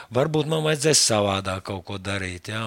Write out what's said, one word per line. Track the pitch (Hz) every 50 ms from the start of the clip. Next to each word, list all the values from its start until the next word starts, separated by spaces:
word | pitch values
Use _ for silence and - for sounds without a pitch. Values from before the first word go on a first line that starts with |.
| - -
varbūt | 110 123 143 160 151 156 143 151
man | 160 156 156
vajadzēs | 156 156 143 131 160 147 -
savādāk | - - 113 104 101 101 98 98 95 98 92 95 -
kaut | - 101 95 -
ko | - 101 95
darīt, | 92 98 98 98 92 90 90 87 - -
ja, | 107 110 113